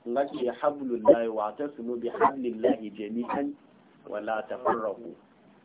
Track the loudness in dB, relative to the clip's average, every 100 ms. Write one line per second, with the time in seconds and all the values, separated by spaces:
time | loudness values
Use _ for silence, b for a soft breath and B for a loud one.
0 | -2 0 0 -2 -4 0 0 0 -2 4
1 | 6 6 4 0 -2 -2 -6 -6 -6 -4
2 | -4 2 2 2 -4 2 2 2 -4 -8
3 | -6 -4 -2 -2 -4 -6 -16 -20 -20 -20
4 | -10 -6 -2 -2 -4 -2 0 0 -2 -4
5 | -10 -16 -20 -20 -20 -20